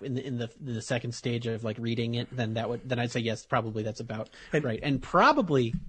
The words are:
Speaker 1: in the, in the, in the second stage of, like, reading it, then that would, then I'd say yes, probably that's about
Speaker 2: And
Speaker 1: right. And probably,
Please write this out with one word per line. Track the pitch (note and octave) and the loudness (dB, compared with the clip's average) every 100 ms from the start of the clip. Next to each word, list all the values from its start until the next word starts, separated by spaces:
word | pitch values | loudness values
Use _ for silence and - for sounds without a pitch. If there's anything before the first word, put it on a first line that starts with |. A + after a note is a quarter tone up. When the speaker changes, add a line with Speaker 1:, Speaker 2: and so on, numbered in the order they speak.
Speaker 1:
in | C#3+ | -6
the, | B2+ C#3 | -4 -4
in | A#2+ | -4
the, | A2+ - | -4 -6
in | C#3 | -6
the | A2+ | -6
second | - B2 A#2+ | -2 -2 -2
stage | A#2 B2+ A#2 A#2 | -4 -2 -2 -2
of, | A2 | -2
like, | A2+ G#2+ | -4 -2
reading | A#2 A#2 A#2 | -2 0 0
it, | A#2+ A#2+ | -2 -4
then | B2+ A2 | -2 -2
that | A2+ A2+ | 0 -2
would, | A#2+ B2+ | -4 -2
then | A#2+ | 0
I'd | A#2+ | 0
say | B2+ | 0
yes, | A2+ G#2+ | -2 -2
probably | - B2 A2+ A2 | 0 0 0 -2
that's | G#2+ - | -4 -6
about | A2+ A2 A2 - - | -8 -6 -8 -12 -2
Speaker 2:
And | D#3 | 0
Speaker 1:
right. | C#3 A2 | 0 -2
And | C#3+ C3+ | 0 -2
probably, | - F3 B3+ D4 F3+ C#3 A#2 - | 4 6 8 6 4 4 4 0